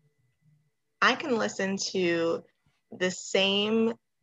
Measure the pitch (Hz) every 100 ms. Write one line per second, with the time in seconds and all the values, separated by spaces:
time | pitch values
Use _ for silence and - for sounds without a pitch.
0 | _ _ _ _ _ _ _ _ _ _
1 | 208 254 311 226 208 - 190 196 - 190
2 | 175 170 165 - - _ _ _ _ -
3 | 185 180 - 196 196 202 208 226 226 233
4 | _ _